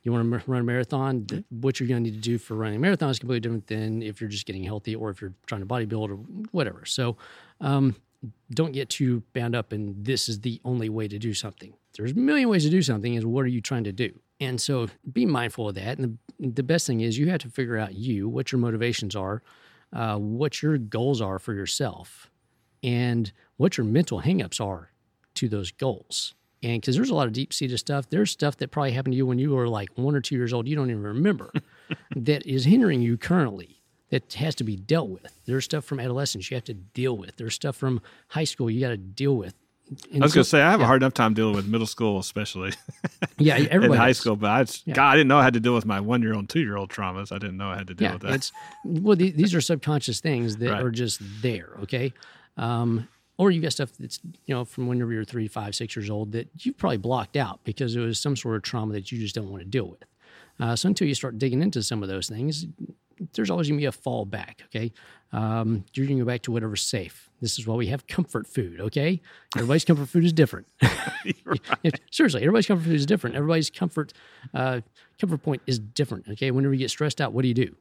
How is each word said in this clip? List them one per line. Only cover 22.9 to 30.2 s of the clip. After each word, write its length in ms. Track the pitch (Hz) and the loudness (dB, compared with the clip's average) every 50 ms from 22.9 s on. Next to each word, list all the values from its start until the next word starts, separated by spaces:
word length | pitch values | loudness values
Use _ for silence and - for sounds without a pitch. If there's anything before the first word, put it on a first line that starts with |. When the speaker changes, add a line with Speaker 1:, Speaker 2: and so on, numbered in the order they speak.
| 120 120 123 123 117 117 110 98 - _ _ _ _ | 0 2 2 2 2 0 -2 -2 -6 _ _ _ _
Speaker 1:
what 200 | - 139 - - | 0 2 2 2
your 100 | - 117 | 0 -2
mental 360 | 107 110 151 180 - 120 92 | 2 2 2 2 2 -2 -2
hangups 380 | - 143 185 185 107 90 - - | 0 2 2 2 0 -4 -4 -4
are 300 | 113 98 98 87 - _ _ _ _ _ _ _ _ _ _ | -4 -4 -6 -8 -12 _ _ _ _ _ _ _ _ _ _
to 140 | - - 113 | -4 -2 -2
those 220 | 104 101 95 87 | -2 -4 -4 -6
goals. 640 | - - 135 131 110 - - _ - - - - - _ _ _ _ _ | -8 -4 -4 -4 -4 -4 -10 _ -8 -8 -8 -8 -12 _ _ _ _ _
And 220 | - 117 117 113 | -4 -4 -4 -2
'cause 140 | - - 127 | 0 0 2
there's 140 | 165 247 269 | 2 2 2
a 40 | 214 | 2
lot 140 | 156 135 117 | 2 0 0
of 40 | |
deep-seated 460 | 110 123 139 - - - 147 127 123 110 | -2 -4 -6 -4 -4 -4 -4 -4 -4 -6
stuff. 320 | - - 143 139 131 _ | -4 -2 -4 -4 -2 _
There's 200 | - 180 214 - | 0 0 0 0
stuff 240 | - - 151 147 135 _ | 0 0 0 -2 0 _
that 140 | 143 - | -8 -6
probably 200 | - 151 139 135 | -2 -2 0 0
happened 200 | 117 131 131 135 | 0 0 0 0
to 40 | 127 | 0
you 100 | 131 135 | 0 2
when 120 | 127 127 123 | 2 2 0
you 120 | 135 151 | 2 2
were, 180 | 139 127 120 117 | 2 2 0 0
like, 220 | 113 107 101 95 _ | -2 -4 -6 -6 _
one 180 | - 127 143 147 | -2 0 0 0
or 40 | 143 | 0